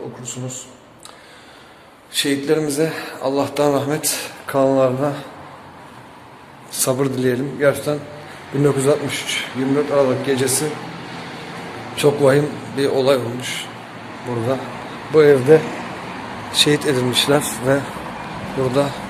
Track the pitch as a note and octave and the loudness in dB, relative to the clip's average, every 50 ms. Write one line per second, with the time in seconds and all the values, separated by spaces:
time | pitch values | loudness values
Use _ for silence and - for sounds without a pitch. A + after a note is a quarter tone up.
0 | - B2+ A2+ A#2 A#2+ - - B2+ B2+ B2+ B2+ - - - - - - - - - | -10 -12 -12 -12 -12 -10 -10 -8 -8 -8 -10 -10 -12 -16 -18 -20 -20 -20 -20 -20
1 | - - - - - - - - - - - - - - - - - - - - | -20 -20 -20 -20 -20 -20 -20 -20 -20 -20 -20 -20 -20 -20 -20 -20 -20 -20 -20 -20
2 | - - - - - C#3+ C#3 C#3 C#3 D3 D#3 D#3 D#3 D3 C#3 D3 D#3+ D#3+ - - | -20 -8 -6 -2 0 0 0 0 2 2 2 2 2 0 0 0 0 0 0 -4
3 | - - - - - C3+ C#3 C#3 C3 - - - D3 D3 C#3 C3+ B2+ C#3 D3+ D#3 | -8 -10 -8 -4 -2 0 0 0 0 0 2 2 4 4 4 2 2 0 -2 -2
4 | D3+ - - - - - - - - - - C#3 C3+ C3+ C3+ C3+ C3 B2+ B2+ B2+ | -2 -2 -4 -4 -6 -10 -12 -14 -10 -2 2 2 4 4 6 4 4 4 2 2
5 | C#3+ D3 C#3+ D3 - - - - - - - - - - - - - - - - | 0 -2 -2 -4 -8 -12 -16 -16 -18 -18 -18 -18 -20 -20 -20 -20 -20 -20 -20 -20
6 | - - - - - - - - - - - - - - - - - C3+ B2+ B2+ | -20 -20 -20 -20 -20 -20 -20 -20 -20 -20 -20 -20 -18 -12 -6 -2 0 0 0 0
7 | C#3 C3+ B2 B2 B2+ B2+ B2 B2 C#3 C#3 - - D3 C#3 C3+ - - D3+ D3+ D3 | 0 0 0 0 0 0 0 0 -2 -4 -2 0 2 2 2 2 0 -4 -4 -4
8 | - - - - - - - - - - - C#3 D3 C#3+ C3 C3+ C3 C#3 D3+ - | -6 -10 -14 -16 -16 -16 -16 -16 -12 -6 0 2 4 4 4 4 4 4 2 2
9 | C#3+ C3 - - - - - - - - - B2 C3 C3+ C#3 D3 D3 C#3+ C#3+ C#3+ | 0 -2 -4 -4 -4 -4 -4 -4 -6 -6 -4 -2 0 0 2 0 0 2 2 4
10 | C3+ B2+ B2 B2 B2+ C3+ C3+ B2 C3+ B2+ - - D#3 D3+ - - - - - - | 4 4 2 0 0 0 0 2 2 2 0 0 -2 -2 -4 -6 -10 -12 -12 -12
11 | - - - - - - - - - - - - - - - - - - - - | -12 -12 -12 -12 -12 -12 -12 -14 -14 -14 -12 -12 -12 -12 -12 -12 -12 -10 -4 0
12 | - D3 - - C#3+ C3 C3+ D3 D3 D3+ - - - - - C3 C#3 B2 F#2 C3+ | 2 2 4 6 6 6 6 6 4 0 -2 -8 -10 -8 -4 -2 0 0 2 2
13 | B2+ C3+ C#3+ B2+ A#2 A#2 A#2+ B2+ B2 - - - - - - - - - - - | 4 4 4 2 2 -2 -6 -6 -6 -8 -8 -8 -10 -12 -14 -14 -16 -16 -16 -16
14 | - - - - - B2+ A#2+ A#2 A2+ A#2+ C3+ B2 - - - - - - - - | -14 -14 -14 -10 -8 -6 -4 -2 -2 0 -2 -2 -4 -6 -10 -10 -10 -12 -12 -12
15 | - - D3 D#3 D3+ D3 C#3+ C3 B2 C#3 D#3+ D#3 D#3 - - - - - - - | -6 2 6 8 8 10 8 8 8 8 8 8 6 4 -6 -8 -10 -10 -10 -12
16 | - - - - - - - - - - - - - D3+ D3 D3 - D3+ C3+ B2+ | -12 -12 -12 -12 -12 -12 -12 -12 -12 -4 0 2 4 4 2 2 2 0 0 2
17 | B2 B2 A#2 - - C#3 C#3+ D3 - - - - B2 C3 C3+ C#3 B2+ - - - | 2 2 2 2 4 4 4 4 2 0 -4 -2 0 2 2 2 0 -2 -8 -10
18 | - - - - - - - - - - - C3 C3 B2+ B2 C#3 C#3+ C#3 - - | -10 -10 -10 -10 -10 -10 -10 -10 -10 -6 -4 -2 -2 2 2 2 2 0 -2 -6
19 | - - | -8 -10